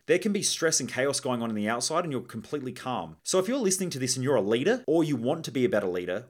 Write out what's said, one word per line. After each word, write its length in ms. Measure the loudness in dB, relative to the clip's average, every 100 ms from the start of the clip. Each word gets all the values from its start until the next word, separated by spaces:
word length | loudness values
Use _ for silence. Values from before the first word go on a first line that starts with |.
| 2
there 100 | 2
can 160 | 2
be 80 | 0
stress 380 | -2 0 2 0
and 100 | -2
chaos 300 | -2 0 0
going 240 | -2 -2
on 60 | -2
in 60 | -2
the 140 | 0
outside 340 | 0 0 -2
and 80 | -2
you're 100 | -4
completely 500 | -6 -10 -8 -6 -6
calm. 460 | -8 -4 -4 -6 -10
So 160 | 0 0
if 100 | 2
you're 100 | 2
listening 340 | 2 0 -2
to 80 | -2
this 160 | -2 0
and 80 |
you're 120 | 2 2
a 60 |
leader, 420 | 4 2 2 0 2
or 160 | 2
you 120 | 4 2
want 300 | 0 -2 -2
to 60 |
be 140 | 0 2
a 40 |
better 180 | 2 0
leader, 380 | -2 -2 -4